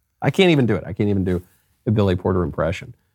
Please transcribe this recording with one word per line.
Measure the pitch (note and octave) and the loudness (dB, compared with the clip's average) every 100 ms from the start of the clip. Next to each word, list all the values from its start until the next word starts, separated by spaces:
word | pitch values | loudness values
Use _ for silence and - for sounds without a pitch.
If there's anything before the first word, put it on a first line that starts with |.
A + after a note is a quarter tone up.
| _ - | _ -6
I | - | -2
can't | - F#3 | 2 4
even | D3 A#2 | 4 2
do | |
it. | F#2 D#2 | 0 -4
I | |
can't | - G#2 | -4 -2
even | G2 | 0
do | F#2 F2 - _ _ _ - | 0 -2 -6 _ _ _ -2
a | |
Billy | A2 G2 F2+ | 2 2 2
Porter | G2 F#2 | 0 0
impression. | D#2 - D#2 - - - _ | -2 -2 -4 -4 -12 -20 _